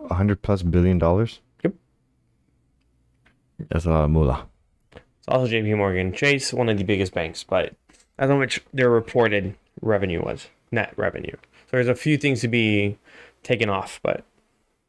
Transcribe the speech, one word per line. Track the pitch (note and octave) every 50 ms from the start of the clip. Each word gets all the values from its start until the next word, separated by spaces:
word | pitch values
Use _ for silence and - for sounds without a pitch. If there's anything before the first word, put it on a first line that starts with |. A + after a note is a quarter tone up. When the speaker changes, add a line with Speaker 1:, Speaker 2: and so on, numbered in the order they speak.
| D#4 C4
Speaker 1:
a | F#2+
hundred | F#2 G2 G#2 G2+ -
plus | - - G2+ F#2 F2+
billion | E2+ D#2+ F2+ F2 F#2 F#2
dollars? | F2 D#2+ E2 F2 G2+ A2+ A2+ - - _ _ _ _ -
Speaker 2:
Yep. | E3 - _ _ _ _ _ _ _ _ _ _ _ _ _ _ _ _ _ _ _ _ _ _ _ _ _ _ _ _ _ _ _ _ _ _ _ _ - - -
Speaker 1:
That's | - E2+ E2
a | E2+
lot | D#2+ D#2 D2+
of | D2
moolah. | D#2+ D#2+ D2+ C2 C2 - - - _ _ _ _ _ _ _ _ -
Speaker 2:
It's | - _ _ _ _ -
also | - - C3 B2+
J | A#2 A2+ A2+
P | G#2+ G#2 G#2+
Morgan | G#2 G2+ G2 F#2 F#2 F#2 F#2 F2+
Chase, | - - C#3+ C#3 C3+ C3+ - -
one | B2 B2 A2+
of | G#2+
the | G2+ G2
biggest | G2 G#2 F#2+ G2 F2+ -
banks, | F2 E2 D#2+ E2 - -
but | - F#2+ F#2 D#2+ - - _ _ _ _ _ _ _ _
that's | - C3+ C3+
how | C#3
much | C#3 C3+ B2 - - - - -
their | C3+ B2+ B2
reported | A#2+ A2+ A2+ - - B2+ A#2 G#2+ G#2 G2+ F#2+ F#2+ G2 - _ _ - -
revenue | - A2 G#2+ G2 G2 F#2 E2+ E2+ -
was, | - - - - - _ _ _ -
net | A#2+ A2+ G2+ - -
revenue. | - G2+ F#2 - - - - - - _ _ _ _ _
So | - -
there's | B2+ B2
a | A#2+ B2
few | - - D#3 D3+
things | C#3 D3 C#3+ C3 A2
to | -
be | A#2+ A#2 A#2 A2+ A2 G#2+ G2+ G2+ G2+ G#2 - _ - - - - - _ _ -
taken | - B2+ G#2 A2+ G#2
off, | G2 F#2+ - - - -
but | - - - - - _ _ _ _ _ _ _ _ _ _ _ _